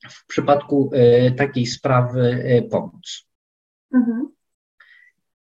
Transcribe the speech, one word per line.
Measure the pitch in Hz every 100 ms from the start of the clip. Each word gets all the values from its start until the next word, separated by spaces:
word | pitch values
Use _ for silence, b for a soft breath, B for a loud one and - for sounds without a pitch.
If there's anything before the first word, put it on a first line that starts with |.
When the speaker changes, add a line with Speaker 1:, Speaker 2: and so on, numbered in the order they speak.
| -
Speaker 1:
w | - _
przypadku, | - 139 143 - 143 135
e, | 131 120 120 127
takiej | 127 143 123
sprawy, | 120 - 135 123 123 127 120 123
e, | 131 120
pomóc. | - 90 - - - - _ _ _ _ _ _ -
Speaker 2:
Mhm. | 254 233 233 302 _ _ _ _ _ b b b b _ _